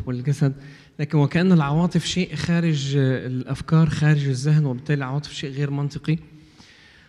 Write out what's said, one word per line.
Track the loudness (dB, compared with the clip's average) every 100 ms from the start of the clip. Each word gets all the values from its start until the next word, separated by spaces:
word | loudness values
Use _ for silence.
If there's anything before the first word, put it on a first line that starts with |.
| -8
والجسد، | -6 -4 0 0 -2 -14 -20 -20 -10
لكن | -2 2
وكأن | 2 2 4
العواطف | 4 4 2 2 0 -2
شيء | -4 -4 -4
خارج | -2 0 2 0 0 2
الأفكار، | 2 0 -2 -6 -6 -8 2 4 4
خارج | 4 2 2 2
الذهن، | 0 2 2 2
وبالتالي | -2 -2 -2
العواطف | -2 -4 -6
شيء | -10 -10
غير | -4 -4
منطقي. | -2 -4 -6 -4 -4 -4 -20 -20 _ -20 -20 -20 -20